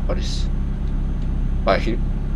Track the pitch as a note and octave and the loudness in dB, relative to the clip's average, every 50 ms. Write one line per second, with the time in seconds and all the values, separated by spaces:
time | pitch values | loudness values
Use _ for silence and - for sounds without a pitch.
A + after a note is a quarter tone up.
0 | - - - - C2+ - - - - - - - - - - - - - - - | 0 0 0 0 0 -2 0 0 0 0 0 0 -2 -2 -2 -2 -2 -2 0 0
1 | - - - - - - - - - - - - - - G2 - - A2+ - - | 0 0 -2 -2 -2 0 0 0 0 0 0 2 2 4 4 4 2 2 0 0
2 | - - - - - - - | 0 0 0 -2 -2 -2 -2